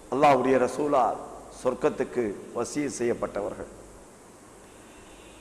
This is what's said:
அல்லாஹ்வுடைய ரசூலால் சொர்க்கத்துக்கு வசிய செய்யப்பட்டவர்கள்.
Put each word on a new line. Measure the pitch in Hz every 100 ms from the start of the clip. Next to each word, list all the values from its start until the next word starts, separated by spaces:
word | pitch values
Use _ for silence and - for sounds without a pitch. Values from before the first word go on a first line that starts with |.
| -
அல்லாஹ்வுடைய | 127 147 131 127 131 123
ரசூலால் | - 147 143 110 - - - - -
சொர்க்கத்துக்கு | 127 - 151 113 120 123 113 92 - -
வசிய | 117 147 143 -
செய்யப்பட்டவர்கள். | 117 110 104 101 101 - 85 - - - - - - - - - - - - - - - - -